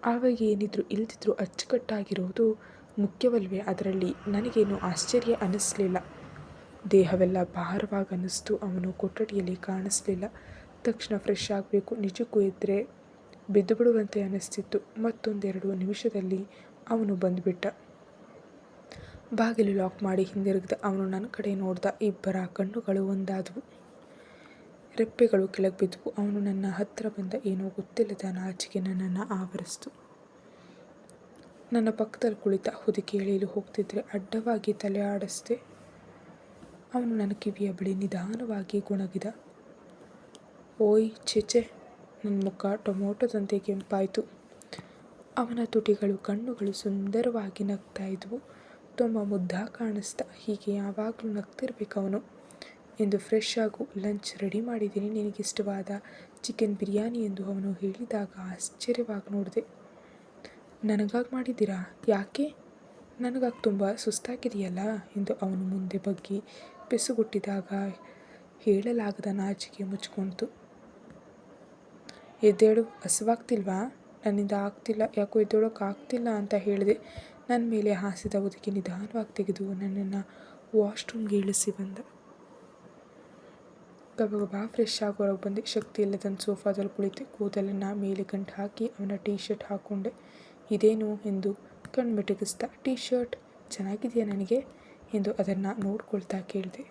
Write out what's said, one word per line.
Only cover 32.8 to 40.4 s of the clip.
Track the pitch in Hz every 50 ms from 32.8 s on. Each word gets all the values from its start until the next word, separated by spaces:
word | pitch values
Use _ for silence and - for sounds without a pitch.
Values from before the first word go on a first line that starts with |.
| - - 202 - 190 - -
ಎಳೆಯಲು | 202 196 196 202 190 202
ಹೋಗ್ತಿದ್ರೆ | 190 - 208 202 - - - 202 - - 202 - - -
ಅಡ್ಡವಾಗಿ | 202 190 - - 226 220 240 233 214 214 - 208
ತಲೆ | 208 - 202 196 202
ಆಡಿಸ್ದೆ. | 202 202 202 202 202 190 - - - - 233 247 - - - - - - - - - - - - - - - - - - - - - - - - - - -
ಅವನು | 247 247 233 226
ನನ್ನ | 220 202 202
ಕಿವಿಯ | 202 - - 208 202 202 202 196
ಬಳಿ | 185 185 190 196 196
ನಿಧಾನವಾಗಿ | 190 202 196 - 180 175 196 220 233 254 226 214 202 190 185 - 202
ಗೊಣಗಿದ. | 202 - 202 190 190 180 - 190 - 208 226 - - - - - - - - - - - - - - - - - - - - -